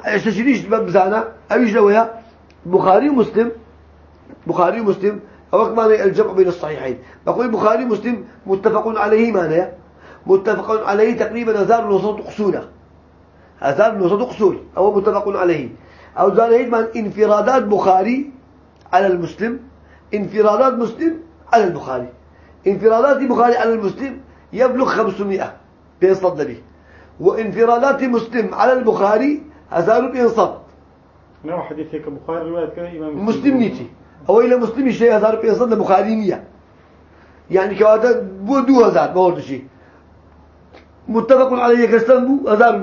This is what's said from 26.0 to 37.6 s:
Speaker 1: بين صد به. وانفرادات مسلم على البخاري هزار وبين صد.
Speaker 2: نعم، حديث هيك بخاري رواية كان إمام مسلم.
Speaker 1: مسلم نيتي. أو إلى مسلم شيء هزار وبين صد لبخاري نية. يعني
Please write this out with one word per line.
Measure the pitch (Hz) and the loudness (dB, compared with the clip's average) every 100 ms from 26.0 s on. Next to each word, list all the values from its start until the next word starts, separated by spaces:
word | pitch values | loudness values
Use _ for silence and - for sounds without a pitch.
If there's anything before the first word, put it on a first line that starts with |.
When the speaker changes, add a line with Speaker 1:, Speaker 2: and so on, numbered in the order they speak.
Speaker 1:
بين | 185 185 | 2 2
صد | 180 151 135 | 0 -2 -6
به. | 113 - _ _ - - - | -8 -18 _ _ -20 -20 -2
وانفرادات | 170 220 220 180 233 240 269 269 | -2 0 -4 0 2 2 2 0
مسلم | 262 233 - 240 202 | 0 -2 -2 -4 -4
على | - 233 | 0 2
البخاري | 254 220 - 196 220 277 302 - - - | 2 0 0 2 2 0 -4 -8 -20 -6
هزار | 165 175 233 262 | -2 2 2 0
وبين | 254 233 | 0 0
صد. | 208 175 - - _ _ _ _ _ _ _ | 2 -2 -2 -20 _ _ _ _ _ _ _
Speaker 2:
نعم، | 151 170 | -10 -8
حديث | 143 151 151 156 | -8 -10 -10 -10
هيك | 156 | -12
بخاري | 139 - 165 160 | -14 -10 -8 -6
رواية | 170 156 | -8 -8
كان | 160 175 165 | -10 -12 -10
إمام | 156 147 214 | -10 -6 -4
مسلم. | |
Speaker 1:
مسلم | 269 277 262 | -2 0 0
نيتي. | 214 - - - - _ - | -2 -4 -16 -18 -20 _ 0
أو | 214 | 2
إلى | 247 247 | 4 2
مسلم | 220 247 262 | 0 -2 -2
شيء | 185 233 214 | 2 2 4
هزار | 214 220 | 2 0
وبين | 226 202 | 0 0
صد | 240 | 0
لبخاري | 208 196 190 208 220 | -2 2 2 2 -2
نية. | 202 - - - _ _ _ _ _ _ - _ - | -2 -4 -10 -20 _ _ _ _ _ _ -20 _ -4
يعني | 180 | -2